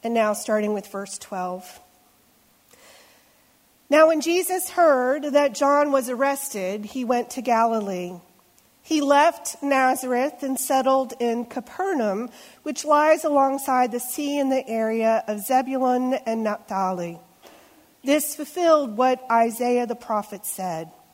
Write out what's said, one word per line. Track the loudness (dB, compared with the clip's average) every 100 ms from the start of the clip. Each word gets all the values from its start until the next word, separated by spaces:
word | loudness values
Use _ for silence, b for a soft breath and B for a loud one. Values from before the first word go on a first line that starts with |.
And | -2
now, | 0 0
starting | -2 -2 -2 0
with | -4 -6
verse | -12 -12 -14
twelve. | -12 -8 -8 -8 -14 -20 _ _ _ _ _ _ _ _ _ b b b b b b b b b _ _ _
Now, | 6 6
when | 6
Jesus | 2 0 0 -4 -4
heard | 2 4 4 2 -2 0
that | 2 2
John | 2 2 4 4
was | 0 -2
arrested, | -2 0 -2 -6 -6 -6 -6
he | -8 -8 -2
went | -2 -2
to | -8
Galilee. | -2 2 2 0 -4 -6 -8 -12 _ _ _ _ _ _
He | -4 0
left | 4 4 4 0 -10 -8
Nazareth | -2 2 2 0 -2 -2 -2 -4
and | -6 -4
settled | 0 2 4 2 0 -4
in | -4 -2 -6
Capernaum, | -10 -12 -6 -4 -2 -2 -2 -6 B B B
which | -10 -8
lies | 2 4 6 4
alongside | 4 2 2 0 0 0 2
the | -2
sea | -8 -6 -4 0
in | 0
the | 0 -2
area | -2 -2 0 2 0 -2
of | -8
Zebulun | 0 0 0 -2 0 0 0 -2 -2
and | -2
Naphtali. | -2 -4 -6 -4 -2 -2 -6 -10 -20 _ B B B B B B
This | 0 0 0 -8
fulfilled | -10 0 4 4 2 0
what | 0 0 0
Isaiah | 2 2 0 -2 0 -2
the |
prophet | -8 -4 -6 -6 -12
said | -12 -8 -8 -8 -10 -16 _